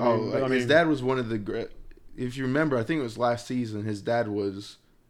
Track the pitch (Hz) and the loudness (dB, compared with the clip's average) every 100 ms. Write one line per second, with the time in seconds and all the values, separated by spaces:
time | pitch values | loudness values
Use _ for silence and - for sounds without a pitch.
0 | 120 113 110 - 135 131 123 151 165 147 | 4 2 2 0 2 2 4 6 4 2
1 | 123 131 117 110 101 117 113 - - - | 2 0 0 -4 -4 -6 -6 -10 -18 -18
2 | - - 123 127 131 135 156 131 113 160 | -16 -8 -6 -4 0 2 2 2 0 -2
3 | 123 110 120 120 - 127 120 107 107 104 | -2 0 0 0 -2 -4 -2 -4 -4 -4
4 | 104 117 107 104 101 98 101 - _ _ | 0 0 0 0 -2 -4 -10 -16 _ _
5 | _ | _